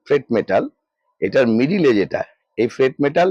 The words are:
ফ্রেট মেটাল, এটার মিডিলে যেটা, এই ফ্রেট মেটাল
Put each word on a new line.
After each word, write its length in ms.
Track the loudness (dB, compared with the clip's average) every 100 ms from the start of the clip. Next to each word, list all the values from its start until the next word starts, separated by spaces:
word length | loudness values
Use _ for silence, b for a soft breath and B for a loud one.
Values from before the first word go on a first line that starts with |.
ফ্রেট 220 | -2 -2 0
মেটাল, 320 | -4 0 -2 -2 -10 _ _ _ _
এটার 240 | -2 0 2 2
মিডিলে 340 | 0 2 2
যেটা, 280 | 2 0 -4 -8 _ _ -4
এই 100 | -4
ফ্রেট 260 | 0 -2 0
মেটাল 260 | -2 0 0